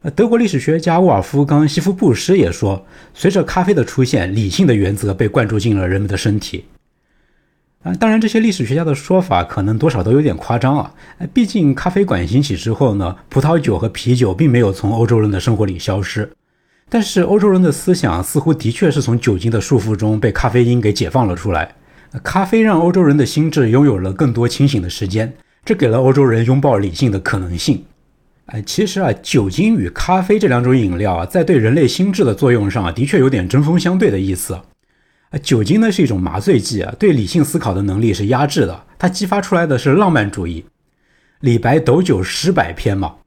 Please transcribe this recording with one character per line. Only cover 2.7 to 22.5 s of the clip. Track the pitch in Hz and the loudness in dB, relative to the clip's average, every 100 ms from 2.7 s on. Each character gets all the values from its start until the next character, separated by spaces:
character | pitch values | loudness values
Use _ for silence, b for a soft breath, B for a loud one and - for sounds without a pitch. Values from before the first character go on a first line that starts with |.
| 95 B B B - | -4 B B B -2
随 | 175 | 0
着 | 190 | 0
咖 | - 185 | 0 -2
啡 | 180 | 2
的 | 175 | 0
出 | 113 - | 0 0
现， | 127 123 87 104 | 0 0 0 -2
理 | 98 | -2
性 | 87 180 | 2 2
的 | 110 | 4
原 | 95 101 | 0 -2
则 | 104 95 | -4 -2
被 | 107 | 0
灌 | 143 107 | 0 0
注 | 110 | 0
进 | 113 101 | 0 0
了 | 90 | 0
人 | 95 | -2
们 | 101 | -2
的 | 98 | -2
身 | 107 104 | -2 -2
体。 | - - - _ _ _ _ _ _ _ _ _ _ _ | -6 -14 -14 _ _ _ _ _ _ _ _ _ _ _
啊， | 175 180 | -8 -2
当 | 226 | 2
然 | 220 | 2
这 | 220 | 2
些 | 226 | 2
历 | 220 | 0
史 | 185 113 | -2 -2
学 | 143 | -2
家 | |
的 | 160 | -2
说 | 143 - 185 | -4 0 0
法 | 185 90 | 2 0
可 | 90 - | 0 -2
能 | 98 110 | -2 0
多 | 160 | 0
少 | 120 | 0
都 | 92 | 2
有 | 135 | 2
点 | 151 87 | 2 -2
夸 | - 120 | -4 -2
张 | 131 143 | 0 0
啊。 | - B B B | -4 B B B
呃， | 175 | -4
毕 | - 214 | -2 0
竟 | 214 151 | 2 0
咖 | 131 180 | 0 -2
啡 | 190 190 | 0 0
馆 | 98 82 | 0 0
兴 | 123 | 0
起 | 143 87 | 0 -4
之 | 113 | -4
后 | 107 123 101 | 0 0 0
呢， | 90 92 B | -4 -8 B
葡 | 131 | -2
萄 | 151 170 | 2 0
酒 | 139 90 | 0 -2
和 | - | -4
啤 | - 117 123 | -4 -2 2
酒 | 113 | 0
并 | 90 160 | 2 2
没 | 120 | 4
有 | 107 | 2
从 | 92 101 | 0 -2
欧 | 113 113 | 0 2
洲 | 117 | 2
人 | 107 | 2
的 | 98 | 0
生 | 117 104 | -2 0
活 | 101 | -2
里 | 87 | -4
消 | - 98 | -4 -4
失。 | 98 110 104 _ _ _ _ _ _ | -4 -6 -8 _ _ _ _ _ _
但 | 233 | -2
是 | 202 196 | 0 0
欧 | 185 202 | 2 2
洲 | 208 | 4
人 | 185 | 4
的 | 175 | 2
思 | 143 - 180 | 0 0 0
想 | 107 85 | 0 -2
似 | 92 147 | -2 -2
乎 | 160 | 0
的 | 151 117 | 0 -2
确 | 117 175 | 0 0
是 | 143 | 0
从 | 127 117 | -2 0
酒 | - 92 | 0 -2
精 | 113 | -2
的 | 110 | -2
束 | - 127 | 0 0
缚 | 104 104 | 0 -2
中 | 107 107 | 0 0
被 | 110 | 0
咖 | - 123 | 0 0
啡 | 120 | 2
因 | 120 120 | 2 2
给 | 104 | 0
解 | 104 - | -2 -2
放 | 131 110 | 0 -2
了 | 87 | -2
出 | 104 | -2
来。 | 82 82 - b b b | -2 -4 -10 b b b
呃， | 127 | -12
咖 | - 190 | -4 -4
啡 | 190 | 0